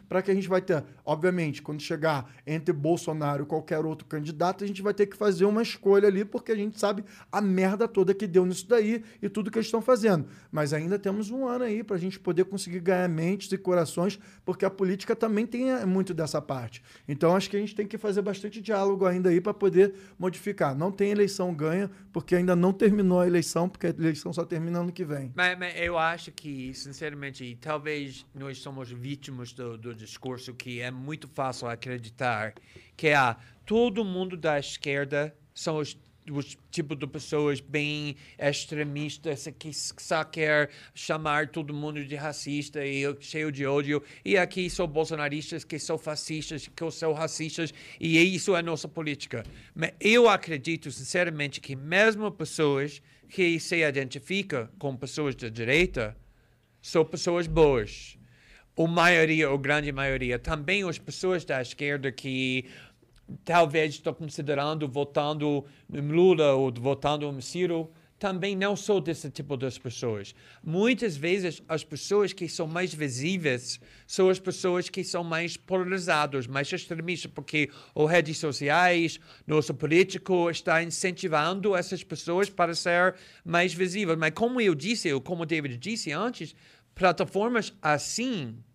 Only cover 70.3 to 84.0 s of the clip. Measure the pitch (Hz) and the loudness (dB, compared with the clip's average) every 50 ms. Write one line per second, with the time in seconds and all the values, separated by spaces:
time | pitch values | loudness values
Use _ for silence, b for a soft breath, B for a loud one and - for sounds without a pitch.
70.3 | B B B B B B - 156 160 185 214 240 262 - 240 214 151 135 151 170 | B B B B B B -8 -4 0 2 4 4 4 2 0 -2 -4 -4 -2 0
71.3 | 190 202 180 170 151 - - - 160 151 - - 151 135 - - 202 208 202 185 | 0 0 0 -4 -6 -8 -6 -6 -6 -6 -6 -8 -10 -10 -4 0 2 2 2 0
72.3 | 196 - 175 160 - - 170 156 160 175 185 180 156 151 151 139 120 123 139 175 | -2 -6 -8 -8 -6 -6 -6 -4 -2 -2 -4 -4 -4 -4 -4 -4 -4 -2 -2 -2
73.3 | 196 185 156 143 127 123 - - - - B B B B B B - - 185 185 | -2 0 0 0 0 -2 -4 -8 -10 -12 B B B B B B 0 4 4 4
74.3 | 185 185 - 190 180 - - 185 175 180 175 - - 202 175 - - 175 175 165 | 4 2 0 -4 -4 -2 0 0 0 0 -2 -4 -6 -6 -6 -4 -4 -6 -4 -2
75.3 | 160 160 170 165 165 - _ - 185 185 180 180 190 190 170 185 165 151 147 143 | -2 -2 -2 -4 -6 -10 _ -2 0 0 0 0 -2 -2 0 2 2 2 2 0
76.3 | 139 135 120 117 135 139 139 - 185 170 - - 170 160 160 180 180 139 - - | -2 -4 -4 -4 -4 -4 -2 -2 -4 -6 -6 -8 -8 -6 -6 -6 -6 -6 -8 -10
77.3 | - - 139 - - 151 143 135 B B B B B - 151 156 175 175 160 151 | -12 -14 -8 -4 -2 0 0 -2 B B B B B 2 2 6 6 4 4 4
78.3 | 156 - 165 151 127 - 143 143 147 170 180 180 175 170 170 156 - B B B | 0 -4 -4 -4 -4 -2 0 2 4 4 6 6 4 4 2 0 -2 B B B
79.3 | B B B - 151 156 147 - 147 123 156 143 160 175 196 190 190 185 - - | B B B 0 2 2 2 2 -2 -4 0 4 6 6 6 6 2 -4 -2 0
80.3 | 185 175 170 170 165 - - 180 160 160 170 170 160 - - 185 170 - - 170 | 2 2 2 2 0 -2 0 2 2 2 2 0 -2 -2 -2 -2 -2 -4 -2 0
81.3 | 156 151 151 170 190 196 180 214 190 175 180 - 190 165 - - 165 143 - 170 | 2 2 2 2 0 0 0 2 2 2 0 -2 -6 -8 -8 -8 -10 -8 -4 -2
82.3 | 170 185 202 202 - - 175 170 165 - - 175 170 175 180 185 180 B B B | 0 0 0 0 0 0 0 0 0 0 0 2 4 4 4 4 2 B B B
83.3 | B B B 165 165 175 180 185 160 170 190 180 175 208 | B B B 0 2 2 2 2 0 0 -2 -2 0 0